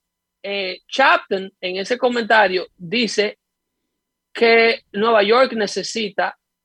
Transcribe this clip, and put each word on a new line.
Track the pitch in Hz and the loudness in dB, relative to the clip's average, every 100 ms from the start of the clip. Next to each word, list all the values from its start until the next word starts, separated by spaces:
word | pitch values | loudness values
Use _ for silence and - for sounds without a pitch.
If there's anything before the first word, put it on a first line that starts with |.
| _ _ _ _ | _ _ _ _
eh, | 202 202 185 - - | -10 -6 -6 -10 -8
Chapman, | - 285 349 - 190 190 - | 0 2 2 0 -6 -6 -10
en | 180 185 | -8 -6
ese | 190 247 | -4 -2
comentario, | 247 240 208 220 190 185 - - | -2 -2 2 4 4 0 -6 -14
dice | 170 226 220 - 208 - _ _ _ _ _ _ _ _ _ | -6 -4 -2 -2 -4 -6 _ _ _ _ _ _ _ _ _
que | - 233 226 226 - _ | 0 4 4 4 0 _
Nueva | 202 226 220 | -4 2 2
York | 202 240 262 | 4 4 2
necesita | 226 196 196 175 226 208 190 185 - _ _ | 0 -4 -6 -8 -6 -6 -4 -6 -6 _ _